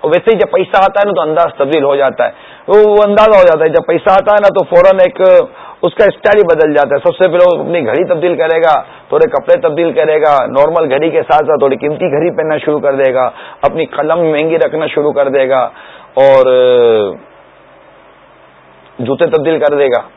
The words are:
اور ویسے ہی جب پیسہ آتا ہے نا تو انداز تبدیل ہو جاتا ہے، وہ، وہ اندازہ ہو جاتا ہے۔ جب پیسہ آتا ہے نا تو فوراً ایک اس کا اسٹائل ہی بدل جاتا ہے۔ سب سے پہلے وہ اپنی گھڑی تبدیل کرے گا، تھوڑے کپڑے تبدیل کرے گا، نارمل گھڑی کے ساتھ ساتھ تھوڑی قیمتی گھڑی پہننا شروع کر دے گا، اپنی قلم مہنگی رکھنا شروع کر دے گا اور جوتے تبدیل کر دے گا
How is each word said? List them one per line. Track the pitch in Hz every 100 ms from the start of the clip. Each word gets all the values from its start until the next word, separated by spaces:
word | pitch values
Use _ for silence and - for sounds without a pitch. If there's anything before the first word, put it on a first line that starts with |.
اور | 151
ویسے | 175 220
ہی | 214
جب | 196
پیسہ | 185 180 196
آتا | 190 202
ہے | 208
نا |
تو | 180
انداز | 156 156 165 -
تبدیل | 139 156
ہو | 139 139
جاتا | 135 - 120
ہے، | - - - -
وہ، | 202 214
وہ | 208 208
اندازہ | 208 220 208
ہو |
جاتا | 180 156
ہے۔ | 160
جب | 156 -
پیسہ | 170 208
آتا | 190 196
ہے | 208
نا | 202
تو | 147
فوراً | - 175 185 190
ایک | 180 180 190 180 143 - - -
اس | 175
کا | -
اسٹائل | 208 - - 208
ہی | 180 165
بدل | 156
جاتا | 147 139 143
ہے۔ | 175
سب | 165
سے | 185
پہلے | 170 180 165
وہ |
اپنی | 147 170 117
گھڑی | 131 185
تبدیل | 170 175 151
کرے | 160 165
گا، | 165 143 - - _
تھوڑے | - 160
کپڑے | 139 - -
تبدیل | 160 151 170
کرے | 135 156 156
گا، | 151 143 117
نارمل | 127 151 165 156
گھڑی | 135 160
کے | 156
ساتھ | - 151 156
ساتھ | 147
تھوڑی | 139 131
قیمتی | 147 147 175
گھڑی | 143 170 156
پہننا | 160 151
شروع | - 151
کر | 143 135
دے | 135
گا، | 127 123 - - -
اپنی | 143 156 147
قلم | - 151 165
مہنگی | 165 151 156 160
رکھنا | 151 156 151
شروع | - 147
کر | 143 139
دے | 135 131
گا | 131 120 - - - -
اور | - 139 135 131 127 127 123 117 110 101 82 - _ _ _ _ _ _ _ _ _ _ _ _ _ _ _ - -
جوتے | 120 135 165
تبدیل | 156 143 160
کر | 147 143
دے | 139
گا | 120 -